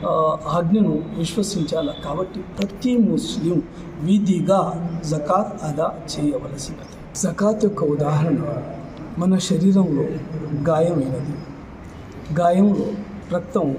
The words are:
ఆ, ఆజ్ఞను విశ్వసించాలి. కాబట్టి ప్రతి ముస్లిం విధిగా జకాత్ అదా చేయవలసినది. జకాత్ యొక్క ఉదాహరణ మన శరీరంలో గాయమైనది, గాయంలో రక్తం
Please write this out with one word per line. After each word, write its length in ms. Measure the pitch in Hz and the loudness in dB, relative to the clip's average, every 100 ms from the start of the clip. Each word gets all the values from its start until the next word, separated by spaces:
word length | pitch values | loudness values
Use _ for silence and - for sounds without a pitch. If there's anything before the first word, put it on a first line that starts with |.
| 175 | 0
ఆ, 20 | 160 156 147 151 160 | 2 2 0 0 0
ఆజ్ఞను 380 | 170 214 185 151 160 - | 4 4 4 2 -2 -4
విశ్వసించాలి. 720 | 165 - 196 - 151 160 147 147 147 | -2 0 -2 0 -2 0 -2 -4 -6
కాబట్టి 340 | 151 185 196 - - | -4 -4 -6 -10 -4
ప్రతి 360 | 196 - 254 247 196 | -4 0 2 4 4
ముస్లిం 460 | 165 - - 160 175 - - - - 151 | 4 -2 -2 0 0 -2 -10 -14 -6 2
విధిగా 540 | 202 196 175 147 190 165 165 170 165 151 | 4 4 2 4 4 2 -2 -4 -6 -2
జకాత్ 420 | 156 - 185 220 - 156 | -4 2 2 2 -4 -6
అదా 200 | 143 135 - - | -2 -2 -2 -8
చేయవలసినది. 840 | - 147 139 135 - - - - - - - | -2 -2 -2 -6 -10 -10 -12 -14 -16 -14 -4
జకాత్ 420 | 180 160 202 214 208 | -4 0 0 4 2
యొక్క 160 | 196 160 143 | 2 0 2
ఉదాహరణ 460 | 147 151 165 131 - 123 - - - - - - | 2 2 2 2 0 -4 -8 -10 -12 -14 -10 -2
మన 160 | 180 185 - | 2 2 2
శరీరంలో 580 | 160 185 196 175 139 151 160 - - - 143 151 | 2 6 6 4 2 0 -2 -6 -8 -4 -2 2
గాయమైనది, 680 | 156 170 165 131 127 - - - - - - - - - - - 156 | 2 2 2 0 -2 -4 -8 -10 -14 -16 -16 -16 -16 -16 -14 -4 4
గాయంలో 480 | 175 175 208 180 - - - - - 175 | 4 6 6 4 0 -4 -8 -12 -6 -6
రక్తం 320 | - 214 156 | -2 0 0